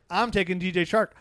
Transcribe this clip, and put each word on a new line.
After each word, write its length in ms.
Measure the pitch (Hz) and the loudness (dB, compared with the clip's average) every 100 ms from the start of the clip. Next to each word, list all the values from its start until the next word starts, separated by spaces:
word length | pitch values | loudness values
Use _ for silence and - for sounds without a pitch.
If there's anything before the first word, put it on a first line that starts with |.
| - | -6
"I'm 200 | 180 233 | -2 0
taking 280 | 208 180 185 | 0 0 -2
D 120 | 185 | -2
J 120 | 175 | -2
Chark," 300 | 175 220 202 - | 0 0 0 -6